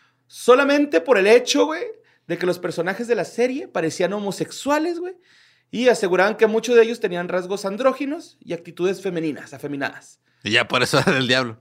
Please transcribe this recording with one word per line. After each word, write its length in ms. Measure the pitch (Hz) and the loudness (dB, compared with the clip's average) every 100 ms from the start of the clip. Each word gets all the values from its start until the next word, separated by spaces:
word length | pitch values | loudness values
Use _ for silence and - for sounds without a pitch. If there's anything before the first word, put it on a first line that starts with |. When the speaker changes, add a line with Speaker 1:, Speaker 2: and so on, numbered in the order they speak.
| _ _ _ | _ _ _
Speaker 1:
solamente 760 | - - 254 277 285 285 330 | -6 4 6 6 2 2 0
por 160 | - 214 | 2 4
el 100 | 190 | 6
hecho, 380 | 240 254 285 294 | 6 4 0 0
güey, 180 | 320 427 - _ _ - | -2 -8 -14 _ _ -8
de 100 | 170 | -4
que 80 | 185 | -2
los 140 | 175 | -2
personajes 480 | 175 160 170 196 233 | -4 -4 -4 -4 -2
de 80 | 220 | -2
la 100 | 160 | -2
serie 420 | - 202 131 381 | -2 -2 -2 -6
parecían 460 | 190 160 - 180 | -4 -4 -2 -2
homosexuales, 840 | 208 202 180 160 - 269 294 320 339 | -2 -6 -6 -8 -6 -2 -2 -2 -4
güey, 160 | 359 370 _ _ _ _ _ | -8 -12 _ _ _ _ _
y 160 | 202 247 | 0 2
aseguraban 480 | 220 190 180 196 220 | 4 2 2 2 2
que 120 | 220 | 2
muchos 280 | 226 226 240 | 2 4 4
de 80 | |
ellos 160 | 226 233 | 4 2
tenían 300 | 208 175 175 | -4 -4 -4
rasgos 360 | 180 180 196 196 | -4 -4 -6 -6
andróginos 720 | 208 262 254 277 330 - _ | -2 -2 -2 -6 -8 -12 _
y 120 | - | -12
actitudes 480 | 170 - 165 180 190 | -12 -12 -4 -2 -2
femeninas, 520 | 196 170 160 131 - | -4 -4 -4 -6 -12
afeminadas. 680 | 139 147 143 131 - - _ _ _ | -14 -10 -6 -6 -8 -20 _ _ _
Speaker 2:
Y 80 | - | 0
ya 160 | 113 120 | 0 2
por 160 | 127 | 0
eso 160 | 123 147 | 2 2
<laughs> 60 | 143 | 2
era 80 | |
del 140 | 139 127 | 0 2
diablo. 300 | 127 123 110 | 0 0 -2